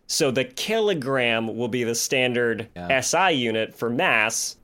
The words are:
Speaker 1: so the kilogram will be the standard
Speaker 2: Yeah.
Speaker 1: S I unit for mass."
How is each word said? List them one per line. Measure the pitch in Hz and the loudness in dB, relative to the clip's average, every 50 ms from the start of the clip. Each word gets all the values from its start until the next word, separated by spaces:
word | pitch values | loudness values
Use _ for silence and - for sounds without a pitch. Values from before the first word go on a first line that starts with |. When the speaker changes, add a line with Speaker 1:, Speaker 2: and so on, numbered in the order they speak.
| _ | _
Speaker 1:
so | - - - 156 131 | -6 -2 0 0 2
the | - 135 127 | 2 0 -2
kilogram | - - - - 208 220 226 214 208 190 151 120 135 135 131 120 117 113 113 113 113 101 | -4 -6 -8 -4 -2 -2 0 0 0 0 -2 -2 -2 0 0 2 2 2 0 -2 -2 -4
will | 113 123 113 | -4 -4 -2
be | 120 123 120 | -2 -2 -2
the | 113 117 | -2 -2
standard | - - - 143 131 127 127 117 120 120 117 113 107 104 - _ | -2 -2 0 2 2 2 2 2 2 0 0 0 -2 -6 -10 _
Speaker 2:
Yeah. | 175 175 170 | -8 -2 0
Speaker 1:
S | 135 131 123 - 156 | 0 0 0 0 2
I | 170 190 185 | 2 4 2
unit | 160 131 120 113 110 110 110 - - | 2 2 0 0 0 0 -2 -4 -4
for | - 120 117 | -4 -4 -2
mass." | 120 143 185 165 123 110 107 113 - - - - - - | 0 0 2 2 4 4 2 2 0 -4 -6 -8 -10 -14